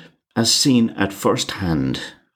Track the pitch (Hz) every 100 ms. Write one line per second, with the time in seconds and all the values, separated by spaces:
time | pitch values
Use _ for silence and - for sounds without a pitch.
0 | - _ _ - 117 - 147 123 113 -
1 | 98 - 113 95 - - 92 78 65 60
2 | - - _